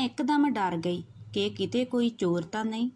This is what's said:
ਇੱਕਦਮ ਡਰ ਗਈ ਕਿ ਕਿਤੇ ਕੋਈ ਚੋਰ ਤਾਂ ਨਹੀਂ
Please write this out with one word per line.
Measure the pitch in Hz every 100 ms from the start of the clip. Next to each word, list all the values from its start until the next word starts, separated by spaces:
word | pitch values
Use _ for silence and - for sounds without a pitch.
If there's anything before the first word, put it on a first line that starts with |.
ਇੱਕਦਮ | 254 - 269 294 294
ਡਰ | 220 190 170
ਗਈ | 175 175 - - -
ਕਿ | 202 202
ਕਿਤੇ | 208 190 240 254
ਕੋਈ | 247 233
ਚੋਰ | 226 180 175
ਤਾਂ | 165 214 220
ਨਹੀਂ | 220 247